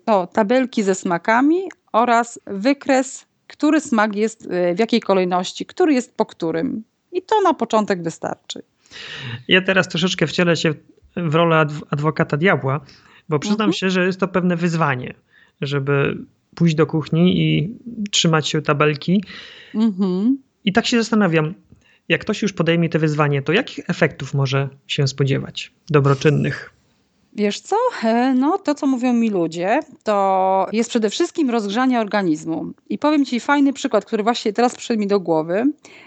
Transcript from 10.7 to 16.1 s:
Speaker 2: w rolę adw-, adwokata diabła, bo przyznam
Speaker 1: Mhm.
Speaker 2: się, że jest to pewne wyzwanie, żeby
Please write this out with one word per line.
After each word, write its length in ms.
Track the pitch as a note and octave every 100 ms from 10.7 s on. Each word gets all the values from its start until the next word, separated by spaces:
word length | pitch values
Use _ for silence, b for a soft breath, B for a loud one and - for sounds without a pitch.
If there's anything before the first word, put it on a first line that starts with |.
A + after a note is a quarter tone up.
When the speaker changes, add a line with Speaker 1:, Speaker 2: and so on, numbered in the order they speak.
| C#3+ _ _ _ F#3
Speaker 2:
w 200 | E3 D#3+
rolę 200 | E3+ D#3+
adw-, 260 | D#3 D3+ -
adwokata 480 | C#3 D#3 D3+ D#3 D3
diabła, 420 | G3 D3 C3+ C#3 B B B B -
bo 100 | D3+
przyznam 300 | G#3 G#3 G#3
Speaker 1:
Mhm. 40 |
Speaker 2:
się, 160 | - F#3+
że 160 | F#3 F#3
jest 140 | F#3
to 80 | F#3
pewne 280 | F#3 F3+ E3+
wyzwanie, 580 | F3 D#3+ D3 B2 - - b b b -
żeby 560 | C#3 C#3 C#3 C#3 -